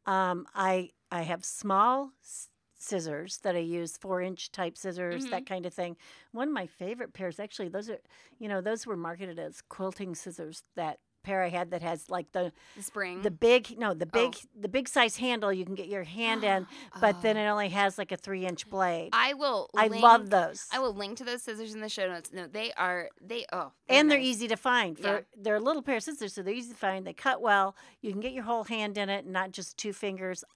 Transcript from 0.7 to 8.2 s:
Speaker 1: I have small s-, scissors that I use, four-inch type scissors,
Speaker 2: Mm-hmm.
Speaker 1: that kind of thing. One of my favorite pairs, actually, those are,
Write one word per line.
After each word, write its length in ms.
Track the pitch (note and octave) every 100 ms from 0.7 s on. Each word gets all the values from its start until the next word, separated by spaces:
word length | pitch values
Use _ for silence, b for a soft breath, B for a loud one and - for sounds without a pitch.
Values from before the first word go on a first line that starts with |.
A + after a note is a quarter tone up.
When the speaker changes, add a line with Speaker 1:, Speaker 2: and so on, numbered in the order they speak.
| F#3 F3+ _ -
Speaker 1:
I 120 | F3+
have 220 | D#3+ E3+
small 680 | - - G#3 G3 A3+ C4 C#4 -
s-, 260 | - - - _ _ -
scissors 640 | - F#3+ D#3+ D3 F3+ -
that 160 | G3+ F3
I 40 |
use, 360 | E3 E3+ E3 -
four-inch 540 | F#3+ F3+ F#3 F3+ -
type 240 | - E3+ -
scissors, 440 | G3 F3 F3+ F3
Speaker 2:
Mm-hmm. 80 | B3
Speaker 1:
that 160 | F#3+ -
kind 200 | F#3+ F3
of 80 |
thing. 220 | - F3 E3+ B B B
One 160 | A3+ C#4+
of 60 |
my 120 | C4+ F3
favorite 460 | - F3+ A#3+ A#3+
pairs, 260 | - F#3 D#3+
actually, 300 | G3+ - F3+
those 220 | F#3+ G#3+
are, 80 | G3 _ B